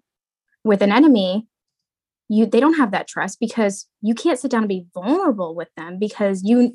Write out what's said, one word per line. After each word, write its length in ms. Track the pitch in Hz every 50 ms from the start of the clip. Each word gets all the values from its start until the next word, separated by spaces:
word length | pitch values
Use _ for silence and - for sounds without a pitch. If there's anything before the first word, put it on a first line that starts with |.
| _ _ _ _ _ _ _ _ _ _ _ _ -
With 200 | 220 202 196 208
an 100 | 202 202
enemy, 560 | 247 311 311 247 208 190 180 185 220 226 _ _ _ _ _ _ _ _ _ _ _ _ _ _ _ _ -
you, 180 | 214 214 226
they 140 | 220 - 233
don't 140 | 277 311 330
have 160 | 311 254 196 190
that 160 | 151 - -
trust 320 | - 156 165 196 - -
because 480 | 240 226 - 233 214 202 196 - - _ _ _ 208
you 120 | 214 233
can't 240 | - - 339 294 254
sit 140 | - 240 240
down 100 | 226 214
and 60 | 202
be 180 | 190 185 175 _ -
vulnerable 640 | 180 180 226 302 381 392 311 220 202 180 160 165
with 140 | 170 165 - -
them 220 | 170 160 170 180 185
because 440 | 214 208 - - 208 196 196 185 185
you, 260 | 208 240 247 247 240